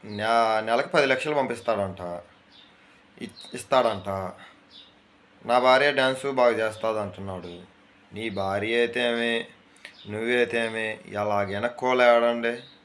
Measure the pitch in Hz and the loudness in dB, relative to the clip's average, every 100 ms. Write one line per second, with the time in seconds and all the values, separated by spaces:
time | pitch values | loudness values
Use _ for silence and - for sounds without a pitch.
0 | 104 104 110 117 113 110 110 120 139 170 | -10 -4 2 4 4 2 2 0 2 2
1 | 135 131 156 147 127 120 - 104 98 87 | 4 2 0 -2 -2 -4 -2 -2 -2 -6
2 | 87 85 - _ _ - - _ _ _ | -10 -10 -14 _ _ -20 -20 _ _ _
3 | _ - - - - 123 - 131 117 101 | _ -16 -16 -16 -16 -16 2 4 4 0
4 | 98 98 92 - - - _ - - _ | -4 -6 -6 -12 -20 -20 _ -20 -20 _
5 | _ _ _ _ - 123 131 127 143 135 | _ _ _ _ 0 4 6 6 4 2
6 | 131 131 139 131 120 110 110 107 110 107 | 0 0 -4 2 2 2 -4 -4 -4 -4
7 | 101 101 98 92 87 87 90 _ _ _ | -6 -10 -12 -12 -12 -16 -20 _ _ _
8 | _ 101 113 98 95 98 107 117 117 123 | _ -10 -8 -4 -4 -2 0 0 0 0
9 | 120 117 117 117 113 - _ _ - - | -2 0 -2 -2 -6 -18 _ _ -20 -20
10 | 104 107 117 123 120 117 113 110 110 110 | -12 -8 -2 0 0 0 -4 -4 -6 -8
11 | - 101 104 101 98 101 120 - 127 127 | -10 -4 -2 0 -2 -2 -4 -2 0 4
12 | 120 117 117 120 117 120 - - | 6 6 4 0 -4 -6 -14 -20